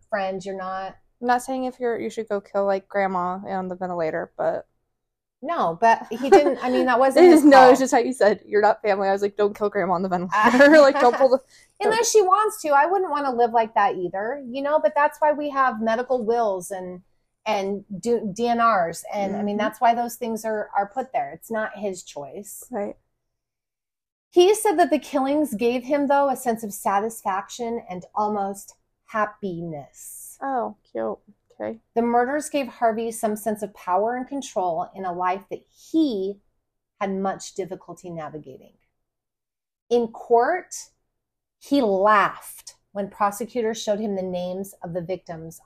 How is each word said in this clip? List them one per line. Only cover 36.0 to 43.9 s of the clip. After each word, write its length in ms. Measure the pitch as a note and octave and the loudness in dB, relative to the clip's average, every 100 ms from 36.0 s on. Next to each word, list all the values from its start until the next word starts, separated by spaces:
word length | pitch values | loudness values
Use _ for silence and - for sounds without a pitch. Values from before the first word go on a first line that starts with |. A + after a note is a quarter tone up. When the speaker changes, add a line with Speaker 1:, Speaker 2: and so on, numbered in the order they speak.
| D4+ G#3 F#3+ G3+ _ _ _ _ _ _ | 0 0 -6 -8 _ _ _ _ _ _
Speaker 1:
had 120 | G3 | -6
much 420 | F#3+ F#3+ E3 - | -4 -4 -6 -10
difficulty 540 | - E3+ F#3 - E3 F3 | -10 -10 -12 -16 -18 -14
navigating. 640 | E3 D3+ D3 C3+ - - _ _ _ _ _ _ _ _ _ _ _ _ | -12 -12 -14 -16 -20 -20 _ _ _ _ _ _ _ _ _ _ _ _
In 180 | A#3+ A3+ | 0 0
court, 680 | - - A#3 B3+ F4+ - - - _ _ _ _ _ _ _ | -6 2 4 4 0 -6 -16 -18 _ _ _ _ _ _ _
he 240 | - C#4+ | -2 0
laughed 920 | A3 F#3+ G#3 G#3 E3+ - - - - - _ | 2 2 4 4 2 -2 -16 -20 -20 -20 _
when 180 | G3+ G3 | -10 -10
prosecutors 720 | - G#3 G3+ A3 B3 A3 A3 | -2 -4 -2 -8 -4 -4 -4
showed 180 | - | -4